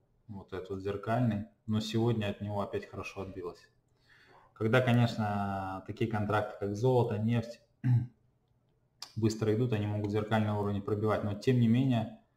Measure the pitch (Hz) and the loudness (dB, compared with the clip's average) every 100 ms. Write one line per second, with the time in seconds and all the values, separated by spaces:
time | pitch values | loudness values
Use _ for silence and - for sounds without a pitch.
0 | _ _ - 98 - 92 90 98 98 101 | _ _ -18 -16 -10 -10 -8 -6 -4 -4
1 | 110 117 123 101 - _ - 107 - 113 | -2 2 2 0 -4 _ -4 -2 0 0
2 | 117 113 104 101 104 104 98 101 - 98 | 2 0 -2 -4 -4 -4 -4 -6 -8 -10
3 | - 98 95 92 87 - - _ _ _ | -10 -10 -10 -10 -10 -12 -20 _ _ _
4 | _ - - - - - 110 123 123 120 | _ -20 -20 -20 -20 -4 2 4 4 4
5 | 117 - 107 101 101 98 95 95 - 101 | 4 2 -2 0 -2 -2 -4 -8 -10 -4
6 | 113 110 104 107 - - 101 101 127 123 | -2 0 0 0 -2 -4 -4 0 2 4
7 | 113 104 110 120 - - _ _ 127 120 | 2 0 0 0 -2 -10 _ _ 2 2
8 | - - _ _ _ _ _ _ _ _ | 2 -8 _ _ _ _ _ _ _ _
9 | - - 107 - 107 110 123 107 104 107 | -12 0 0 2 0 2 2 0 0 -2
10 | 104 107 107 110 107 104 101 101 101 104 | -2 -2 0 0 2 0 -2 -2 -2 -2
11 | 107 101 107 101 - 123 113 120 135 117 | 0 0 -2 -2 2 4 6 6 4 2
12 | 110 - _ | -2 -8 _